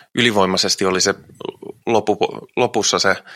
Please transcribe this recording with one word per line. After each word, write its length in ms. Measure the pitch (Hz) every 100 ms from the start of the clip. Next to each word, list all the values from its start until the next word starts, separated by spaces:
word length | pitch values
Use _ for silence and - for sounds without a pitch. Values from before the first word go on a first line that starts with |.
| - -
ylivoimaisesti 720 | 120 104 92 95 98 - 95
oli 160 | 92
se 120 | 98 98 - - - - - - -
lopu-, 600 | 110 107 101 - - - -
lopussa 440 | 120 113 - 90
se 160 | 98 95 -